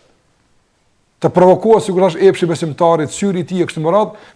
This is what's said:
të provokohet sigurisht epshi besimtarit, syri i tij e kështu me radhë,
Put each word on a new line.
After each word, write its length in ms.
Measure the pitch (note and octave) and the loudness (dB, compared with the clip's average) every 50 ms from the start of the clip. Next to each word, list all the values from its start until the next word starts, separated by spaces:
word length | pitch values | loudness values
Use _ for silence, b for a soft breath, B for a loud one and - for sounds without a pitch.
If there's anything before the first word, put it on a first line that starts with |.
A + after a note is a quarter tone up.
| _ _ _ _ _ _ _ _ _ _ _ _ _ _ _ _ _ _ _ _ _ _ _ _ | _ _ _ _ _ _ _ _ _ _ _ _ _ _ _ _ _ _ _ _ _ _ _ _
të 120 | - D#3 - | -4 -2 2
provokohet 480 | F3+ F3+ F#3 F#3 F#3 G#3 A3 A3 G3+ - | 4 4 4 4 4 4 2 2 2 2
sigurisht 360 | G3 F3 F3+ F#3+ F3+ D#3+ - G3 | 0 -2 0 0 0 0 2 2
epshi 240 | F#3+ E3+ - F3+ | 2 2 2 -2
besimtarit, 640 | E3 E3 - F3 D#3 C3+ - F3 E3 E3+ D#3 D3+ - | -4 -2 -4 -6 -8 -4 0 0 0 2 0 -2 -6
syri 320 | - - G3+ G3+ F3 F3+ E3 | -6 -6 -4 -4 -4 -4 -6
i 40 | |
tij 160 | - F#3 F3+ D#3+ | -4 -4 -4 -4
e 40 | - | -4
kështu 140 | - D#3+ D3+ | -6 -6 -2
me 80 | E3 | 0
radhë, 360 | F#3 G#3 G#3+ G#3+ - - - - _ | 0 0 0 -2 -6 -14 -20 -16 _